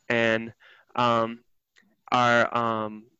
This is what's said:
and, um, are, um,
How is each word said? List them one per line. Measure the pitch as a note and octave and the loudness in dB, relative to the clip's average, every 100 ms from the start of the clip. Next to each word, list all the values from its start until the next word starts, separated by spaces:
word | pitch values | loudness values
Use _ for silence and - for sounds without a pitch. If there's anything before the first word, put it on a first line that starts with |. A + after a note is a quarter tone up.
| - | -4
and, | A#2 A2+ A2+ A2+ - - - _ - | 0 2 0 -4 -16 -20 -20 _ -2
um, | A#2+ A#2 A2+ A#2 _ _ _ _ _ _ - | 0 0 -2 -8 _ _ _ _ _ _ -4
are, | B2 A#2+ A#2+ A2+ A#2+ | 0 4 4 2 0
um, | A#2 A2 G#2+ G#2+ A2+ | -2 -2 -6 -10 -20